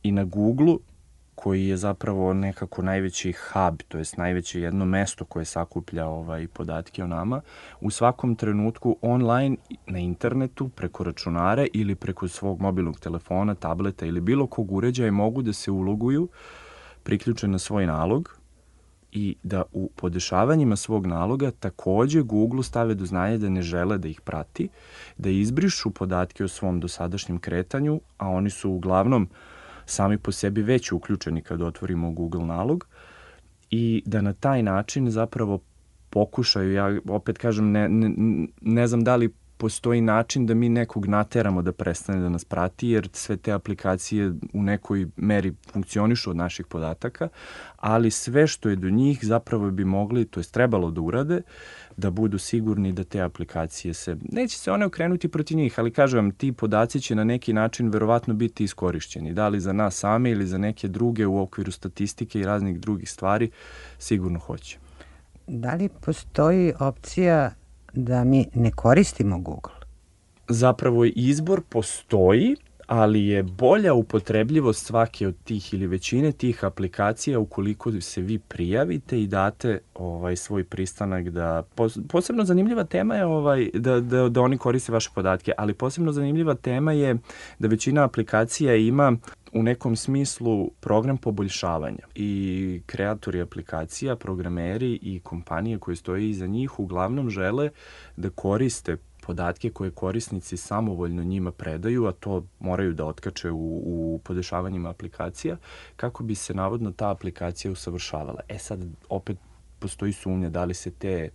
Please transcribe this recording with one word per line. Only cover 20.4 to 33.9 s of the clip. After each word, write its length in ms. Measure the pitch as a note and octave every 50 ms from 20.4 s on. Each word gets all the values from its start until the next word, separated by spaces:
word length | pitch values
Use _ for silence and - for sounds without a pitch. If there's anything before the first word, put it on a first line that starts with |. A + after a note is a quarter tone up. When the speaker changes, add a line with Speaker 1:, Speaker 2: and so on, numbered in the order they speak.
| G#2+ C3 D#3+ D#3+ D3 A#2+ G#2
Speaker 1:
svog 300 | G2 - - A2 G#2+ F#2
naloga 440 | F#2 E2+ E2 F2 G2+ B2+ C3+ C#3+ C3
takođe 720 | - - - F#2+ - - - F#2 F#2+ G#2+ A#2+ C#3 D3+ E3
Google-u 400 | C#3 A2+ G#2+ G#2+ G#2+ A#2 B2+ C3
stave 320 | B2+ - - A#2+ A#2 A2+ A2
do 120 | F#2+ F#2+
znanja 320 | E2+ F#2+ F2+ F2+ G#2 A2+ A2
da 100 | G#2 G2
ne 140 | F#2+ F#2
žele 360 | F2 E2 E2+ F2 F2 G2 G#2+ F#2+
da 100 | E2 D#2+
ih 120 | D#2 -
prati, 480 | _ D#2+ D#2 D#2 D2+ - _ - - G3 _ - - - - - - - - -
da 120 | - G2
izbrišu 600 | F#2+ G2 G#2 A2 B2 D3+ F3+ G3 - - - A2
podatke 540 | F#2+ - F#2+ F#2 F#2 F2+ F2+ - - - G2
o 40 | F#2
svom 320 | - - G2+ F#2+ F2+ F2
dosadašnjem 580 | E2 F2 - - F2 F2 F#2 G2 - - F2 F2
kretanju, 600 | - - E2+ F2 F#2 - - C3+ C#3+ D3+ D3+ D#3 - _ _ _
a 100 | G2+ F#2+
oni 220 | F#2 F#2 G2 G2+
su 200 | - - - G2
uglavnom 580 | F#2 F2+ F2 F#2 F#2 F#2+ G2 A#2 C3 A#2+ F#2+ F2 - - - - - - - - - - -
sami 320 | - - - G2 G2 G#2 G#2+
po 140 | - -
sebi 300 | F#2+ - - G2+ G2+ A2
već 300 | G#2 G#2+ C3 B2 - -
uključeni 500 | F2+ E2 - - G#2 F#2 - D#2+ D#2+ D#2+
kad 200 | - - F2 E2+
otvorimo 500 | E2+ E2+ D#2+ - F#2 F2+ F#2 E2+ E2+ E2+
Google 320 | E2 E2+ E2+ E2 F2 E2+ E2
nalog, 420 | E2 E2 E2+ G2 B2+ D#3+ F3+ - _ _ - - - - - - - - - _ _ _ _ _ _
i 320 | - A2+ A#2 A#2